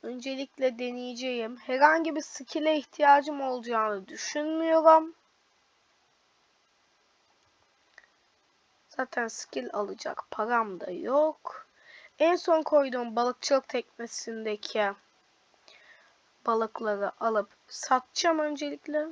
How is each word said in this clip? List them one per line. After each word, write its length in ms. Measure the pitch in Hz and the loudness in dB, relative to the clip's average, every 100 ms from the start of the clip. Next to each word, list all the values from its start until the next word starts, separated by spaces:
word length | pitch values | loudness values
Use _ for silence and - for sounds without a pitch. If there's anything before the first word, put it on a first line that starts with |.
| 226 | -12
Öncelikle 680 | 247 240 262 277 - 262 233 | -10 -8 -8 -8 -2 -2 -2
deneyeceğim. 760 | 247 247 247 240 254 247 220 240 | -8 -8 -10 -8 -6 -4 -6 -10
Herhangi 600 | - 262 294 320 330 302 | -6 4 4 4 0 -4
bir 40 | |
skill'e 560 | 302 - 262 320 302 311 | -8 -14 -8 -2 0 0
ihtiyacım 640 | 254 - 285 285 285 294 | -2 0 6 6 6 -4
olacağını 680 | 269 254 226 233 220 202 190 | -4 -6 -4 -2 0 -2 -8
düşünmüyorum. 1040 | - - 302 302 320 330 320 320 320 320 330 _ _ _ _ _ _ _ _ _ _ _ _ _ _ _ _ _ _ _ _ _ _ _ _ _ _ _ - _ _ _ _ _ _ _ _ _ | -12 -8 -4 -4 -2 4 6 8 8 6 -12 _ _ _ _ _ _ _ _ _ _ _ _ _ _ _ _ _ _ _ _ _ _ _ _ _ _ _ -20 _ _ _ _ _ _ _ _ _
Zaten 400 | - 254 - 233 | -8 -6 -4 -6
skill 420 | - - - 247 | -6 -10 -8 -6
alacak 520 | - 202 196 - - - | -6 -6 -6 -10 -10 -10
param 500 | - 220 240 220 185 | -6 0 0 0 -6
da 100 | 180 | -8
yok. 760 | 180 196 269 311 302 - - - _ - - - _ | -8 -2 2 2 0 -12 -14 -20 _ -20 -20 -20 _
En 180 | 311 349 | 2 2
son 260 | - 320 | 4 2
koyduğum 540 | 311 302 277 247 240 220 | 6 4 4 -2 -4 -2
balıkçılık 520 | 240 247 - 277 - | -2 -2 0 0 2
teknesindeki 1200 | 247 - _ 233 - - 226 220 208 - 220 208 196 _ _ _ _ _ _ - - - - _ _ _ _ - | -6 -6 _ -12 -10 -10 -8 -6 -6 -6 -2 -2 -4 _ _ _ _ _ _ -20 -20 -20 -20 _ _ _ _ -2
balıkları 680 | 226 220 - 220 202 202 - | 0 0 -4 -4 -2 -4 -2
alıp 300 | 226 220 202 _ _ | 0 0 -2 _ _
satacağım 680 | - - 254 - - 349 320 | -14 0 0 0 -2 2 2
öncelikle. 680 | 302 294 294 285 - 302 311 | 0 -4 -8 -8 -6 -4 -4